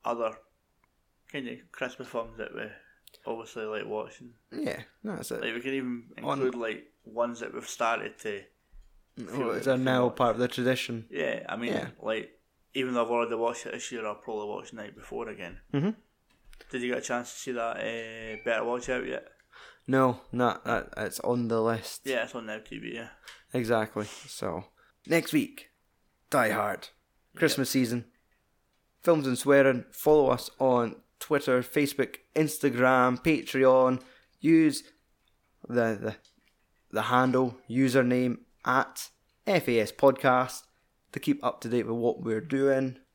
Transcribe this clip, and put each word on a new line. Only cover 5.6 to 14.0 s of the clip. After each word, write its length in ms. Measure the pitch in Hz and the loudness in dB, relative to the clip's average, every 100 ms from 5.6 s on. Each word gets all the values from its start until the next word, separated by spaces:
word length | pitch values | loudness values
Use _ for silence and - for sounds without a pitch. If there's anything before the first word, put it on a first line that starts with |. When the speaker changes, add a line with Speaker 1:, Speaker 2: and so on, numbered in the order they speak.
Speaker 1:
can 120 | 131 | -4
even 360 | 135 127 120 117 - | -4 -4 -8 -10 -10
Speaker 2:
On 160 | 120 143 | -4 -2
Speaker 1:
include, 140 | 127 120 | -2 -2
like, 320 | 113 107 - _ - | -6 -6 -12 _ -12
ones 340 | 113 120 113 | -2 -2 -2
that 120 | 113 | -8
we've 140 | - 120 | -10 -12
started 500 | - 117 113 104 - | -2 0 0 -4 -10
to 240 | 110 101 - _ _ - - _ _ - | -8 -8 -12 _ _ -20 -20 _ _ -16
Speaker 2:
Oh, 40 | 104 123 | -10 -4
Speaker 1:
feel 140 | 120 | -2
Speaker 2:
it's 140 | 113 127 | -2 0
Speaker 1:
that 100 | 127 | 0
Speaker 2:
a 20 | |
Speaker 1:
we 60 | |
Speaker 2:
now 220 | 131 127 123 | 2 2 2
Speaker 1:
watch. 80 | 120 | 2
Speaker 2:
part 160 | 123 113 | 0 2
of 40 | |
the 80 | 123 | -2
tradition. 580 | - 123 127 - 117 113 | 0 0 0 -4 -8 -10
Speaker 1:
Yeah, 360 | - 147 113 - | -4 -4 -4 -6
I 80 | 104 | -6
mean, 160 | 120 | -4
Speaker 2:
Yeah. 160 | - - - | -4 -6 -8
Speaker 1:
like, 320 | 110 110 - _ _ _ _ | -6 -4 -6 _ _ _ _
even 200 | 135 127 | -4 -2
though 100 | 123 | 0
I've 80 | 117 | 0
already 240 | 117 117 113 | 0 0 0
watched 300 | 117 123 - | -2 -2 -8
it 80 | |
this 180 | 120 - | -10 -8
year, 140 | 120 | -8